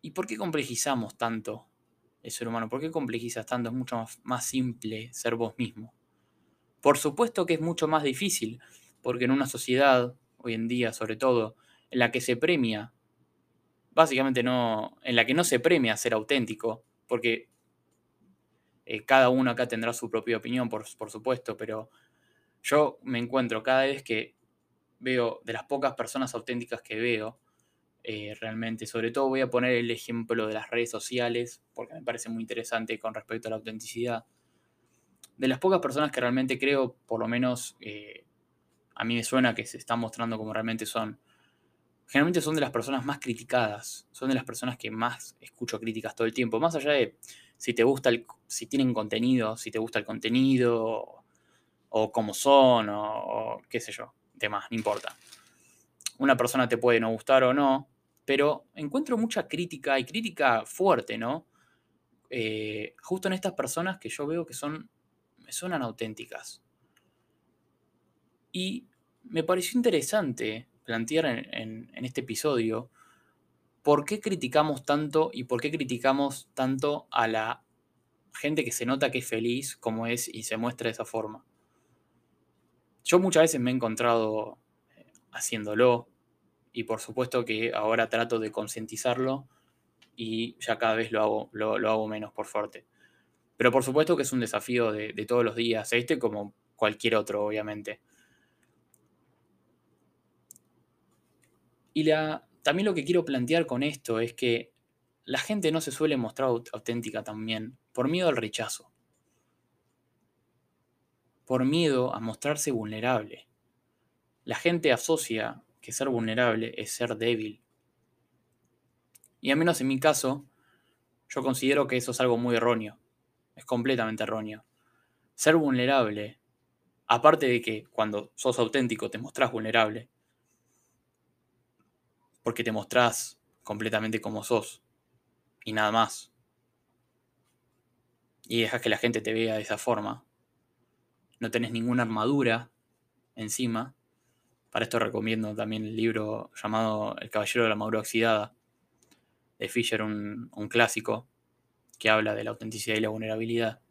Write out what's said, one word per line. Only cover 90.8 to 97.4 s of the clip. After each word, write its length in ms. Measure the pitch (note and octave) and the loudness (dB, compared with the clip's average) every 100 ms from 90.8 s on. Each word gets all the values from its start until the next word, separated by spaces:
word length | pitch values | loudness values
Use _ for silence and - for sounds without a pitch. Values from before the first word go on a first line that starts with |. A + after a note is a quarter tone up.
| A2+ A2 | 2 2
vez 160 | A2 | 0
lo 100 | A2 | 0
hago, 280 | G#2+ G#2+ - | 2 0 -4
lo, 280 | G#2+ G#2+ G#2+ | -4 -2 0
lo 100 | G#2+ | 2
hago 180 | A2 A2 | 0 -2
menos, 240 | G#2+ G#2+ | -6 -8
por 140 | - G#2 | -10 -6
suerte. 400 | G#2+ G#2+ - _ _ _ _ _ _ _ _ | -4 -6 -10 _ _ _ _ _ _ _ _
Pero 140 | B2 | 4
por 120 | B2+ | 6
supuesto 320 | B2+ C3+ D#3 D#3+ | 2 2 2 2
que 80 | |
es 80 | C3 | 2
un 80 | C3 | 0
desafío 520 | A2+ G#2+ - B2 A2+ | -2 -4 -2 0 0
de, 220 | G#2+ G#2+ | -2 -6
de 120 | G#2 G#2+ | -8 0
todos 180 | A#2+ | 2
los 120 | A2+ A2+ | 2 0
días, 360 | A#2 A2 G2+ | -2 -2 0
este 260 | A#2+ A#2+ D3+ | 0 2 0
como 340 | A#2 G#2 G#2 _ _ _ | 0 -4 -10 _ _ _
cualquier 400 | G#2+ G#2 A#2 A2 | -2 0 0 0
otro, 280 | G2+ G2+ | 0 -2